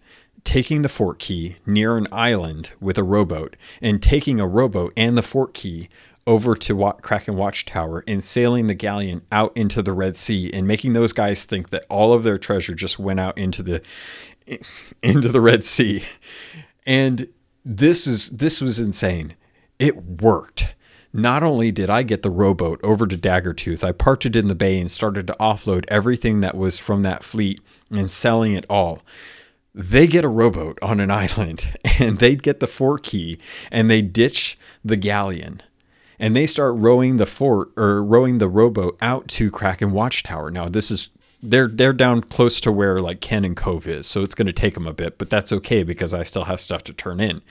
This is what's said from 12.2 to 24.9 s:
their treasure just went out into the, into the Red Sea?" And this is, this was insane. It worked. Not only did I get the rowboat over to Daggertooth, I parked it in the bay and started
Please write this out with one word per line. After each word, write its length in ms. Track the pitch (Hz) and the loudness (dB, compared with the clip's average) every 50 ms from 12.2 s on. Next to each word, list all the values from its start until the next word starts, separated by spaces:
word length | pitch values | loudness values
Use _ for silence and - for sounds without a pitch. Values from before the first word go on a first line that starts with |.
| 113 | 4
their 140 | 113 101 | 2 0
treasure 380 | 95 - - 104 95 90 - 87 | 0 -2 -2 -2 -2 -2 -6 -8
just 240 | 80 95 87 - - | -8 -8 -8 -6 -6
went 200 | 98 98 95 95 | -4 -4 -2 -2
out 180 | 92 92 - | -4 -4 -6
into 240 | - 98 92 87 - | -4 -4 -4 -4 -6
the, 200 | 90 90 85 80 - - - - - - - - - - - _ _ 247 247 - - - - - - - - _ - | -6 -6 -6 -6 -8 -12 -20 -20 -20 -20 -20 -20 -20 -20 -20 _ _ -14 -14 -14 -16 -20 -20 -20 -20 -20 -12 _ 0
into 240 | 127 - 143 117 | 2 2 2 2
the 140 | 117 117 127 | 2 2 4
Red 240 | 117 117 120 113 - | 6 6 6 4 2
Sea?" 400 | - - - 123 104 101 95 - - - _ - - - - - - - 160 147 _ _ _ - | 0 0 0 0 0 0 -4 -6 -12 -18 _ -20 -20 -20 -20 -20 -20 -20 -20 -20 _ _ _ -4
And 420 | 135 131 135 135 131 127 117 127 - _ _ _ _ _ _ - | 0 2 2 2 2 0 -2 -4 -8 _ _ _ _ _ _ -12
this 420 | 131 107 98 139 160 175 170 - | -8 -2 2 4 4 4 2 0
is, 220 | 143 117 101 - - | -2 -2 -2 -4 -6
this 320 | - 110 - - - - | -4 -2 -2 -2 -2 -2
was 180 | 135 131 107 113 | -2 -2 -2 -2
insane. 560 | 117 101 95 - - 92 90 85 80 78 - _ _ _ _ _ _ _ _ - | -2 -4 -2 -2 -2 -2 -2 -2 -6 -10 -14 _ _ _ _ _ _ _ _ 0
It 180 | 131 147 - | 0 0 0
worked. 760 | - - 90 90 78 107 113 98 80 - - - - - - - _ _ _ _ _ _ _ - | -2 -6 -12 -2 2 4 4 4 4 0 -6 -4 -4 -4 -4 -4 _ _ _ _ _ _ _ -2
Not 300 | 104 110 120 131 151 165 | 0 2 2 2 2 2
only 300 | 160 143 117 113 113 95 | 2 2 2 2 0 0
did 160 | - 95 90 | 0 0 0
I 140 | 104 120 127 | 0 0 0
get 180 | 110 107 - | 0 -2 -2
the 100 | - 98 | -2 -2
rowboat 480 | 87 92 104 98 95 82 90 80 80 - - | 2 2 4 4 4 2 0 -2 -4 -2 0
over 220 | 104 110 101 117 | 2 2 2 2
to 120 | 95 95 | 0 -2
Daggertooth, 680 | 85 85 98 90 92 87 90 80 - - 90 85 - - | 0 0 2 2 2 0 -2 -6 -6 -6 -6 -4 -4 -2
I 80 | 92 | -4
parked 340 | 87 - - 139 135 - - | 0 2 2 2 2 2 0
it 100 | 127 110 | 0 0
in 120 | 117 104 | 2 2
the 80 | 101 95 | 2 0
bay 240 | 82 101 98 95 92 | 0 0 0 0 0
and 100 | 87 | -2
started 380 | 87 | -4